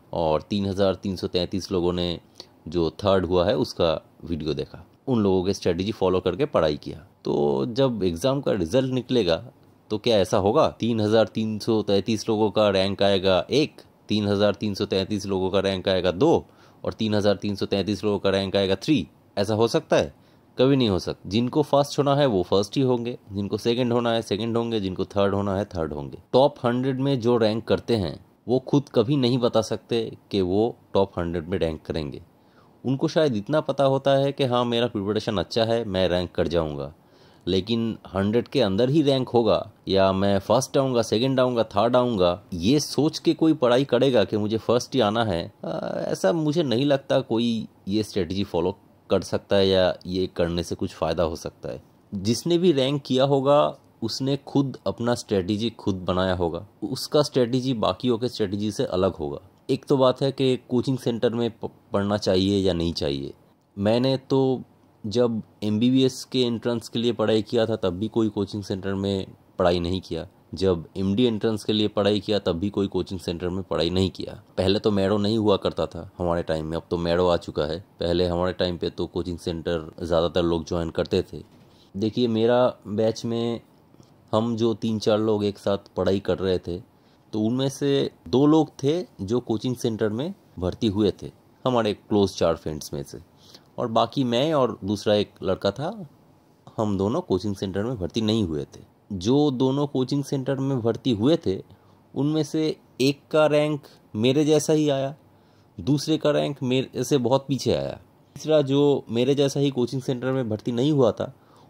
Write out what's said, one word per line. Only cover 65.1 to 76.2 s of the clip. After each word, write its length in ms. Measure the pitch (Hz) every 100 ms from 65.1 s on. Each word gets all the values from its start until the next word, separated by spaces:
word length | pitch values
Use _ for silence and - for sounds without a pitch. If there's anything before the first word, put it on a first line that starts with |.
| 110 123 110 - -
एमबीबीएस 600 | 104 107 123 131 131 131
के 160 | - 131
एंट्रेंस 480 | 123 113 120 117 -
के 100 | 120
लिए 140 | 117
पढ़ाई 300 | 107 110 110
किया 220 | 107 117 110
था 100 | 110
तब 160 | 95
भी 160 | 90 110
कोई 200 | 117 110
कोचिंग 340 | 104 98 104
सेंटर 320 | 95 98 98
में 320 | 98 98 98 - - _ -
पढ़ाई 220 | 90 90
नहीं 200 | 85 92
किया। 260 | - 82 85 _ _
जब 300 | - 95 85 78 92
एमडी 280 | 98 101
एंट्रेंस 400 | 123 107 113 107
के 80 | -
लिए 160 | 107 104
पढ़ाई 320 | - 101 104
किया 180 | 95 101
तब 200 | 95 85
भी 100 | 101
कोई 160 | 104 98
कोचिंग 340 | 92 87 92
सेंटर 280 | - 87 87
में 140 | 95
पढ़ाई 280 | 92 80 82
नहीं 200 | 90 95
किया। 240 | - - - - -
पहले 220 | 95 101
तो 120 | 110
मैडो 260 | 101 95 104
नहीं 200 | 104 113
हुआ 180 | 104 95
करता 300 | 92 80 78
था 240 | 82 92
हमारे 240 | -